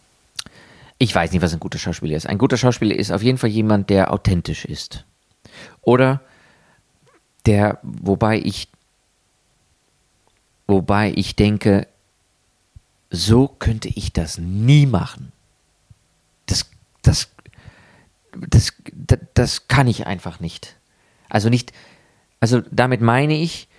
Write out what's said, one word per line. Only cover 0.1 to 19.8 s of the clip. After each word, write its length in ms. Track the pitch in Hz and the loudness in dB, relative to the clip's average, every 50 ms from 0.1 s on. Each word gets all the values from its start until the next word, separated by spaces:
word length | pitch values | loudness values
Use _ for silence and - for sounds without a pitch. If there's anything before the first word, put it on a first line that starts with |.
| _ _ _ _ _ - - - _ - - - - - - - _ | _ _ _ _ _ -18 -18 -18 _ -20 -20 -20 -20 -20 -20 -10 _
Ich 160 | - 127 104 - | -2 -2 0 0
weiß 180 | 92 85 82 | 0 0 0
nicht, 100 | 85 87 | 0 0
was 120 | 82 85 80 | 0 0 -2
ein 60 | 80 | -2
guter 180 | - 85 - | -8 -8 -8
Schauspieler 380 | 80 - - 82 - - 78 76 | -8 -6 -6 -6 -6 -6 -4 -4
ist. 120 | 80 - | -4 -4
Ein 100 | - - | -4 -4
guter 200 | 98 123 139 - | -2 0 0 0
Schauspieler 380 | 117 - 127 120 - 117 104 - | 2 0 0 0 0 0 -2 0
ist 160 | - 104 107 | -2 -2 -2
auf 100 | 87 98 | -2 -2
jeden 160 | 107 123 127 | 0 0 0
Fall 120 | 131 - 113 | 0 -2 -2
jemand, 400 | 104 113 107 107 107 101 98 - | 0 0 0 2 2 0 0 2
der 240 | 101 95 95 - - | 2 2 2 2 0
authentisch 520 | 98 - - 95 87 - - 76 - - | -2 -2 0 -2 -2 -2 -4 -8 -8 -10
ist. 380 | - - - - - - - - _ _ _ _ _ _ _ _ - - - - - - _ | -12 -12 -12 -14 -14 -16 -18 -20 _ _ _ _ _ _ _ _ -20 -20 -20 -20 -20 -20 _
Oder 400 | - - 123 123 131 131 135 139 - _ _ _ _ _ _ _ _ _ _ _ _ _ _ _ _ _ _ _ _ _ _ _ - | 0 2 4 4 4 2 2 0 -4 _ _ _ _ _ _ _ _ _ _ _ _ _ _ _ _ _ _ _ _ _ _ _ 2
der, 340 | 113 104 101 104 104 - - - | 2 4 4 4 2 0 -4 -10
wobei 560 | - - - - - 98 90 113 107 110 107 | -14 -12 -6 -2 -2 0 2 2 0 0 0
ich, 300 | - - 107 - - - _ _ _ _ _ _ _ _ _ _ _ _ _ _ _ _ _ _ _ _ _ _ _ _ _ _ _ _ _ _ _ _ _ _ _ _ _ _ _ | -2 -4 -6 -8 -10 -16 _ _ _ _ _ _ _ _ _ _ _ _ _ _ _ _ _ _ _ _ _ _ _ _ _ _ _ _ _ _ _ _ _ _ _ _ _ _ _
wobei 440 | - 101 95 87 - 101 101 107 101 - | 0 0 2 2 2 0 0 0 0 -2
ich 200 | - 95 - - | -4 -4 -4 0
denke, 520 | - 104 104 107 101 - 110 98 98 - - _ _ _ _ _ _ _ _ _ _ _ _ _ _ _ _ - - _ _ _ _ _ _ | 0 2 2 2 2 2 4 4 2 2 -2 _ _ _ _ _ _ _ _ _ _ _ _ _ _ _ _ -20 -20 _ _ _ _ _ _
so 360 | - 87 85 95 113 120 135 | -8 -2 2 4 4 4 4
könnte 420 | 139 - - - - 113 110 - - | 2 0 -4 -4 -4 -2 -4 -6 -8
ich 240 | - - 90 - - | -8 -8 -8 -6 -4
das 240 | - 82 80 - | -6 -6 -6 -6
nie 480 | - 85 87 95 104 110 123 143 151 143 | -8 -8 -6 -4 0 4 6 6 6 6
machen. 460 | 139 117 87 80 - - - 65 - - _ _ _ _ _ _ _ _ _ _ _ - _ _ _ _ _ _ _ _ _ _ | 4 2 0 -2 -4 -10 -14 -20 -20 -20 _ _ _ _ _ _ _ _ _ _ _ -20 _ _ _ _ _ _ _ _ _ _
Das, 200 | - - - - _ _ _ _ _ _ _ | -6 -4 -4 -6 _ _ _ _ _ _ _
das, 280 | - - - - - - _ _ - _ _ _ - - - _ _ _ _ _ _ _ _ _ _ _ - - - | 2 2 2 2 -2 -8 _ _ -20 _ _ _ -20 -20 -20 _ _ _ _ _ _ _ _ _ _ _ -18 -16 -4
das, 260 | - - - - - - _ - - - | 2 2 2 2 2 -2 _ -16 -20 -18
das, 260 | - - - - - - - - | -4 0 0 0 0 -2 -4 0
das 340 | - 123 - - - - | 0 0 0 -2 -6 -4
kann 200 | - - 135 | 0 2 2